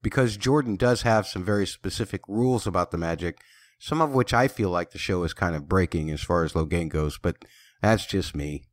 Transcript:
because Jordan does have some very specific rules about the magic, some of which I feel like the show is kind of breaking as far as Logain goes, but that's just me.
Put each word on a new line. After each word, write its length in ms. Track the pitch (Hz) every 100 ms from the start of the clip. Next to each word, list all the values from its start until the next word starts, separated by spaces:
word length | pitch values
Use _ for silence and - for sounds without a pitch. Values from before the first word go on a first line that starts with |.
because 340 | 113 - 123 101
Jordan 400 | 127 147 127 98
does 260 | 123 120
have 240 | 120 110 98
some 180 | 98
very 220 | 92 104 95
specific 560 | - 95 - 110 98 -
rules 380 | 104 127 123 104
about 240 | 90 87
the 80 | 87
magic, 420 | 82 82 85 - - _ _ _
some 220 | - 156
of 120 | 156
which 220 | 131 123
I 140 | 120 135
feel 220 | - 101
like 200 | 87 87
the 80 | 98
show 240 | - 92
is 80 | 85
kind 220 | - 90
of 140 | 80 73
breaking 420 | 92 87 85 78
as 100 | 76
far 240 | - 87
as 80 | 80
Logain 360 | 82 78 85 82
goes, 300 | 78 76 -
but 180 | 87 - - _ _ _
that's 260 | 104 110 -
just 280 | 98 87
me. 300 | 73 73 73 -